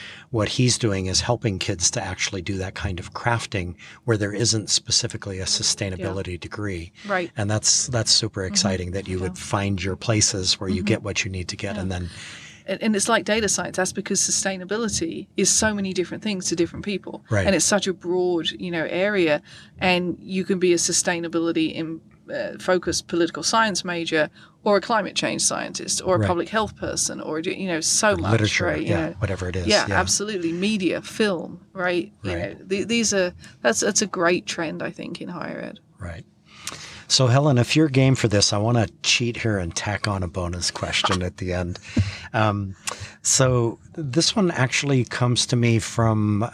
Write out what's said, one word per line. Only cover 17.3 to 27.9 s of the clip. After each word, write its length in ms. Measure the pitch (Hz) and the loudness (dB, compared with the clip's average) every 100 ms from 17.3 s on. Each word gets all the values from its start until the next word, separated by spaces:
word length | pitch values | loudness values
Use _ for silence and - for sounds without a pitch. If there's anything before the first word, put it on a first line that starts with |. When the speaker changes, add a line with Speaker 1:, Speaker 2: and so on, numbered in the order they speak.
| 107 98 | 0 2
Speaker 2:
And 100 | 196 | 2
it's 80 | - | 4
such 220 | 202 190 | 2 0
a 60 | |
broad, 560 | 175 175 180 180 175 160 - | -4 -2 0 2 0 -2 -4
you 120 | 180 | -4
know, 140 | 170 139 | -4 -2
area. 520 | 175 202 202 165 147 - - - - | 0 0 2 4 2 -2 -18 -20 -2
And 380 | 190 180 180 - | 2 2 0 -4
you 220 | - 190 | -4 -2
can 160 | 180 190 | 0 2
be 140 | 180 | 4
a 40 | 170 | 4
sustainability 960 | - 170 - 170 170 165 165 165 160 | 2 0 0 0 -2 0 0 2 0
in, 280 | - 160 160 - - - | -2 -6 -8 -14 -20 -10
uh, 280 | - 98 - | -6 -6 -4
focused 480 | - 185 170 151 - | 0 2 2 -4 -2
political 340 | 170 170 151 | 0 0 0
science 420 | - 226 220 180 180 | 0 2 2 0 -4
major 440 | 175 165 160 147 - - _ | -4 0 0 0 -4 -20 _
or 120 | 220 202 | 2 2
a 60 | |
climate 340 | - 226 190 - | 2 0 0 -2
change 260 | 135 - | -2 0
scientist 580 | - - - - - - | 0 0 -4 -6 -4 -2
or 120 | - 180 | 2 2
a 40 | |
Speaker 1:
Right. 80 | 196 | 4
Speaker 2:
public 220 | 175 170 | 2 0
health 260 | 220 214 - | -2 -2 -4
person 460 | 165 - - - | -6 -4 -4 -4
or, 180 | - 156 | -6 -4
you 280 | 170 - 190 | -4 -4 -4
know, 120 | 160 | -2
so 300 | 160 | 0